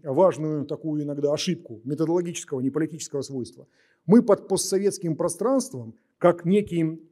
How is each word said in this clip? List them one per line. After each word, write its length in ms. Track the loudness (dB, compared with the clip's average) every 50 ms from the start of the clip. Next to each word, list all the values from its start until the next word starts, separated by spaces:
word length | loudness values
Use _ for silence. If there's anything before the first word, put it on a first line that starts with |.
важную 640 | -8 -2 2 4 4 4 4 0 -4 -4 -4 -4 -4
такую 380 | -6 -8 -8 -6 -6 -4 -4 -4
иногда 280 | -6 0 2 2 2
ошибку 480 | 2 0 0 -4 -4 -4 -6 -16 -18 -14 -8
методологического, 760 | -6 -2 -2 0 0 2 0 0 -2 -8 -10 -8 -6 -6 -2
не 120 | -2 -2
политического 520 | 0 -2 -4 -4 -4 -12 -12 -8 -8 -8
свойства. 460 | -8 -6 -8 -8 -8 -10 -12 -20 -20 _ _ _ _ _ _ _ _
Мы 160 | 6 6 6
под 260 | 8 6 4 2 2 -2
постсоветским 680 | -2 -2 -2 -2 -2 0 0 0 -2 -2 -4 -6 -4
пространством, 800 | -2 -2 -4 -2 -2 -2 0 0 0 -2 -4 -10 -12 -12 -14 -16 _ _ _ _ _
как 260 | 2 2 2 2 0
неким 560 | 2 2 2 0 0 -2 -2 -2 -2 -2 -8 -14 _